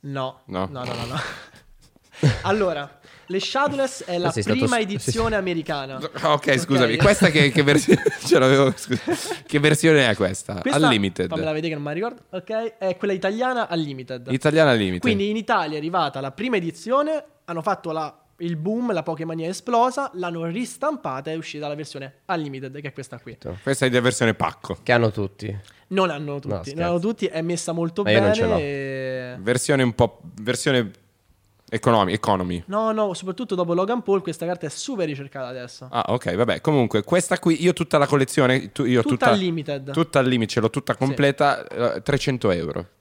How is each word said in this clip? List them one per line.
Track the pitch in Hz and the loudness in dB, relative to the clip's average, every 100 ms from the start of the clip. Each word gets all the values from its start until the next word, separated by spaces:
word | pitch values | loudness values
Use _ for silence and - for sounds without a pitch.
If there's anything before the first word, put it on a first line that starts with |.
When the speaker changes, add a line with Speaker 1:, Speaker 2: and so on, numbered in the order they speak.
Speaker 1:
No. | 143 139 131 - _ | -8 -6 -6 -8 _
Speaker 2:
No. | 92 95 | -4 -4
Speaker 1:
No, | 139 | -6
no, | - | -8
no, | 120 120 | -8 -6
no. | 143 - - - - _ - _ _ _ - | -6 -8 -12 -18 -20 _ -20 _ _ _ 0
<laughs> | 147 110 | 0 2
Allora, | 175 208 190 151 143 - _ - _ | 0 0 0 -2 -8 -16 _ -20 _
le | 185 | -6
Shadowless | - 269 285 285 269 - - | -4 -2 -2 0 -4 -6 -6
è | 180 | -4
la | 175 | -2
Speaker 3:
Sei | 160 | -2
stato | 101 - | -2 0
Speaker 1:
prima | 262 240 | 2 0
Speaker 3:
s-, | |
Speaker 1:
edizione | 220 202 - 226 226 | -2 -4 -2 -2 0
Speaker 3:
sì. | 220 | 0
Speaker 1:
americana. | 185 170 156 151 135 135 147 | -2 -4 -4 -6 -6 -10 -10
Speaker 2:
Ah, | - 160 | -2 2
ok, | 147 - | 2 4
Speaker 1:
Ok. | 135 | 0
Speaker 2:
scusami, | - 135 120 131 | 4 4 4 6
questa | 202 202 185 | 6 6 6
che, | 156 143 | 6 4
che | 156 | 6
versione? | 143 143 - - - | 6 4 6 4 4
<laughs> | - - | -2 4
Ce | 156 | 6
l'avevo, | 131 135 135 - | 8 6 6 2
scusa. | - 123 - 339 - - - | -4 -4 -2 -4 -4 -8 -4
Che | 147 | 2
versione | 147 151 165 156 127 | 4 4 6 6 6
è | 101 | 4
questa? | 95 95 - 101 | 0 -2 -8 -6
Speaker 1:
Questa, | - 143 | 0 2
Speaker 2:
Unlimited. | 151 117 196 - 180 | 4 4 2 -2 -4
Speaker 1:
fammela | - 156 | -2 -4
vedere | 156 165 | -4 -4
che | 151 | -6
non | |
me | 147 | -6
la | 156 | -6
ricordo. | 226 247 _ | -6 -8 _
Ok, | 185 - 220 226 - | -14 -6 -6 -6 -4
è | 190 185 | -4 -2
quella | 202 | -2
italiana | 190 190 214 247 247 220 | -2 -2 -2 -2 -2 -2
Unlimited. | 170 151 135 123 127 120 | -4 -4 -8 -10 -12 -4
Speaker 2:
Italiana | 131 156 151 156 | 0 2 4 6
Unlimited. | 120 98 90 | 6 2 0
Speaker 1:
Quindi | 247 202 202 | 0 0 0
in | 214 | -2
Italia | 208 220 156 151 | 0 0 0 -4
è | |
arrivata | 151 180 151 135 | -2 0 -2 -4
la | 135 | -10
prima | - 233 226 | -6 -4 -2
edizione, | 170 160 220 262 294 311 - _ - | -4 -8 -2 0 0 -4 -8 _ -10
hanno | 170 | -6
fatto | 160 185 170 | -4 -4 -4
la, | 160 151 - _ _ | -6 -6 -10 _ _
il | 170 170 | -6 -4
boom, | 160 220 247 | -4 -2 -2
la | 185 | -2
Pokémania | 156 160 160 165 160 | -4 -6 -6 -6 -6
è | |
esplosa, | 185 - 240 247 254 269 180 | -8 -2 2 2 0 -6 -6
l'hanno | 175 170 165 | -6 -6 -6
ristampata | 175 247 - 190 254 156 131 143 | -6 -6 -4 -4 -4 -6 -8 -6
e | |
è | 160 | -8
uscita | 156 151 147 | -8 -10 -8
la | 147 | -8
versione | 151 143 135 _ _ | -10 -12 -16 _ _
Unlimited, | 175 151 135 131 139 | -4 -4 -8 -10 -10
che | 147 | -12
è | |
questa | - 135 127 | -12 -14 -14
qui. | - 113 - 90 | -16 -14 -12 -8
Speaker 2:
Questa | - 139 131 | -2 2 4
è | |
la | 123 | 4
versione | 123 - 117 | 4 4 2
pacco. | 107 80 - - 92 | 2 -2 -4 -10 -10
Speaker 3:
Che | - | 2
hanno | 120 113 | 4 4
tutti. | 104 98 _ 107 101 - _ _ | 0 -6 _ -10 -10 -12 _ _
Speaker 1:
Non | 190 185 | 0 0
hanno | 147 147 143 | -2 -6 -8
tutti, | 139 | -6
Speaker 3:
No, | 98 | -6
Speaker 1:
non | |
Speaker 3:
scherzo. | 82 147 | -6 -4
Speaker 1:
hanno | 170 175 | -2 0
tutti, | 175 - 185 | -2 -2 -4
è | 160 | -2
messa | 165 170 - | -4 -4 -4
molto | 170 170 170 | -4 -4 -2
Speaker 3:
Ma | 208 | 2
io | 107 | 4
non | 202 | 4
Speaker 1:
bene | 220 | 2
Speaker 3:
ce | 226 | 2
l'ho. | - | 0
Speaker 1:
e | 143 139 135 135 131 131 127 123 | -2 -4 -6 -6 -6 -8 -10 -8
Speaker 2:
Versione | 95 123 - 143 | 0 0 2 2
un | 127 | 2
po', | 110 117 - - - | 2 0 0 -20 -12
versione | 107 123 - 131 107 - _ _ _ _ _ _ _ | -4 -2 2 0 0 -8 _ _ _ _ _ _ _
economi-, | 113 - 117 95 | -2 2 4 4
economy. | 104 - 95 90 87 87 | 0 2 0 0 -4 -4
Speaker 1:
No, | 202 220 | -2 -2
no, | 220 208 | 0 -2
soprattutto | 175 185 185 247 180 | -4 -8 -10 -6 -4
dopo | 175 | -2
Logan | 170 190 240 | 0 0 -2
Paul | 208 196 | 0 0
questa | 190 156 170 | 0 -6 -6
carta | 175 151 | -6 -8
è | |
super | - - 254 165 | -10 -10 -4 -4
ricercata | 139 139 135 127 | -6 -10 -12 -10
adesso. | 127 123 - 127 | -12 -14 -16 -6
Speaker 2:
Ah, | 120 - | -4 -2
ok, | 120 - 87 | -2 -2 0
vabbè. | 117 82 | 0 0
Comunque, | - 147 117 107 101 | 2 2 4 2 2
questa | 175 170 180 | 0 2 0
qui, | 180 165 | 2 2
io | 175 | 2
tutta | 170 160 156 | 2 2 2
la | 143 | 4
collezione, | 143 131 - 127 127 101 | 4 2 4 4 4 0
tu, | - | -4
io | 127 123 | 2 2
Speaker 1:
Tutta | 117 - 247 | 2 2 4
Speaker 2:
tutta | |
Speaker 1:
Unlimited. | 214 185 165 143 143 135 | 4 2 -4 -6 -8 -6
Speaker 2:
Tutta | 139 165 143 | -2 2 2
Unlimited, | 127 127 110 | 2 2 2
ce | - | 0
l'ho | 110 | 0
tutta | - - | -2 -4
Speaker 1:
Sì. | - | -2
Speaker 2:
completa, | 135 131 139 135 143 135 - - 120 - | -2 2 2 4 2 2 -4 -2 -2 -2
eh, | |
trecento | - 139 - 127 107 | -2 -2 0 0 2
euro. | 87 80 76 85 _ | 0 -2 -6 -10 _